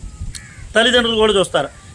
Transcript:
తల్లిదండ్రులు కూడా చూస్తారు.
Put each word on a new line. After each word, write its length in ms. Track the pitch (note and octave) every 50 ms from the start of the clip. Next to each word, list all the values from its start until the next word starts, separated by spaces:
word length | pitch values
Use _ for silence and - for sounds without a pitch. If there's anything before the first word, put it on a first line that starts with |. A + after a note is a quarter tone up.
| - - - - - - - - - - - - - - -
తల్లిదండ్రులు 400 | G#3+ A#3 B3+ A#3+ B3 A#3 A#3 A3
కూడా 160 | G#3+ A3 A3
చూస్తారు. 360 | G3 G3 F3 - - D#3 C3+ - - - - -